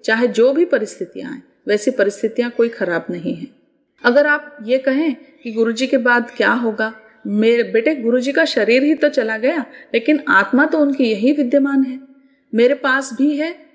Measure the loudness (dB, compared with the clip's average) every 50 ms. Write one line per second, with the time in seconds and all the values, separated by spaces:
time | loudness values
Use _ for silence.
0 | _ 0 0 2 0 0 2 2 2 4 4 2 0 2 0 -2 -2 -4 -8 -10
1 | -12 -10 -10 -14 -12 -12 -14 -14 -16 _ _ _ _ -2 -2 0 0 -2 0 2
2 | 0 0 0 -2 -6 -4 -2 -2 -4 -4 0 0 -2 -2 0 -4 -4 -2 -2 -4
3 | -4 -6 -10 -8 -6 -8 -8 -8 -10 -16 _ _ _ _ _ _ _ _ _ _
4 | 0 2 4 4 4 4 0 -2 -4 -12 -20 -16 -2 -2 -2 0 2 0 0 0
5 | 0 -2 -4 -6 -12 -20 _ _ _ -8 -2 0 0 0 0 -2 -2 0 0 0
6 | 2 2 2 2 0 -4 -4 -2 0 0 0 0 -2 -4 -2 -4 -6 -6 -6 -12
7 | -20 -20 _ _ _ -4 -2 2 2 4 4 2 0 0 0 0 0 0 -2 0
8 | 0 0 0 0 0 0 0 0 0 0 0 0 2 2 2 2 4 2 2 2
9 | 0 0 0 0 -2 -2 -4 -2 -2 -2 -2 -2 -6 -8 -14 -20 -14 _ -4 -2
10 | 0 0 0 0 0 2 2 2 2 2 2 2 2 2 2 2 2 0 2 0
11 | 0 0 0 0 2 0 2 2 0 2 2 2 2 2 2 0 0 0 -4 -12
12 | -14 -20 -20 _ _ _ _ _ _ _ 0 2 4 4 2 2 0 0 0 0
13 | -2 -6 -2 0 0 0 0 -2 -4 -6 -6 -12 -20 _